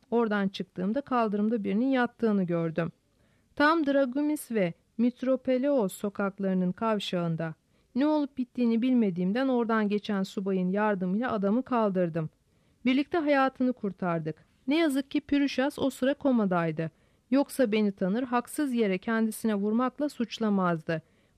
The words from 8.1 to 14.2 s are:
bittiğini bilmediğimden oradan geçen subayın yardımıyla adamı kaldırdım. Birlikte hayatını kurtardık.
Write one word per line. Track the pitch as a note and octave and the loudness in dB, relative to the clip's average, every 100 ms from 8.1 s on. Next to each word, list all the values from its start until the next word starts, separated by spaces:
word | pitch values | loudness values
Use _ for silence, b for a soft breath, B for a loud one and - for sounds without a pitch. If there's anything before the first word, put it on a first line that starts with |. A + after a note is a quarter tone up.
| D4+ C#4+ - | 2 -2 -6
bittiğini | B3 - A#3+ A3+ | -6 -2 0 2
bilmediğimden | B3+ B3 G#3 F3 F3+ A3 C4+ | 2 2 2 0 0 0 0
oradan | B3 A3+ A3 G#3 | 0 2 0 0
geçen | G#3 - G3+ | -2 -2 -2
subayın | G3 - G3 F#3+ F3+ | -4 -4 -2 0 0
yardımıyla | G3+ G#3+ G#3 F#3 G3 B3+ | 0 0 0 -2 -2 -2
adamı | A3 G3 A3+ | 0 0 0
kaldırdım. | C4 B3 G#3+ F#3 F3 E3 D#3 - _ _ _ _ A#3+ | 0 0 0 2 0 -2 -6 -8 _ _ _ _ 0
Birlikte | C4 D4 F4+ | 2 0 0
hayatını | D4 C#4 C4+ - B3+ | 2 2 2 0 -2
kurtardık. | B3 G3+ - F3+ E3 | -2 -6 -4 -2 -2